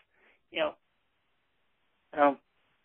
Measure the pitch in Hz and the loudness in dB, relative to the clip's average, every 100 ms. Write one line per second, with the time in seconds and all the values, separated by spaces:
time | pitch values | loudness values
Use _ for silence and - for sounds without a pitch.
0 | _ _ - _ _ 165 151 - _ _ | _ _ -20 _ _ -6 -6 -6 _ _
1 | _ _ _ _ _ _ _ _ _ _ | _ _ _ _ _ _ _ _ _ _
2 | _ 151 143 131 _ _ _ _ | _ 2 2 2 _ _ _ _